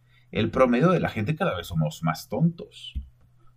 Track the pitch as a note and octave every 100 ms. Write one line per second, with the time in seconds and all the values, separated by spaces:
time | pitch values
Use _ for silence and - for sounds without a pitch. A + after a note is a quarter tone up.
0 | _ _ - - A2 B2+ B2+ A#2+ E3 -
1 | F2 A2+ G#2 D#3 F3+ F#2 E2+ E2 D#2 -
2 | E2 - - F#2 E3+ E3 - - - -
3 | - _ - _ -